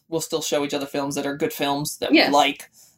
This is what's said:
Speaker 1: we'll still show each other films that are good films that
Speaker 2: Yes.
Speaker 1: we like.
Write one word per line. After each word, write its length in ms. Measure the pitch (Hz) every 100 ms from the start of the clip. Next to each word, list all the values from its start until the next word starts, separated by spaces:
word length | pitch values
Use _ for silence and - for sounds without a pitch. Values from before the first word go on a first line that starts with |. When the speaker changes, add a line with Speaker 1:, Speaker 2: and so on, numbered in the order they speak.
| _
Speaker 1:
we'll 120 | 160
still 220 | - 156
show 220 | - 147
each 100 | 143
other 120 | 143 139
films 280 | 143 139 143
that 100 | 139
are 100 | 147
good 160 | 156
films 460 | - 143 143 151 -
that 140 | -
Speaker 2:
Yes. 140 | 302 143
Speaker 1:
we 60 |
like. 360 | 143 143 143 - _ -